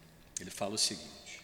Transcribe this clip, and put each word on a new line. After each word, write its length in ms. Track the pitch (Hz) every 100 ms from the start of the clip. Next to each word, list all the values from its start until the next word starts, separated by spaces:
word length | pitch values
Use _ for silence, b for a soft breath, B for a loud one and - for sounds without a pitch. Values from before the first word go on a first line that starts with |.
| - - - -
Ele 100 | 90
fala 260 | - 98 107
o 20 |
seguinte: 640 | - 98 - - - -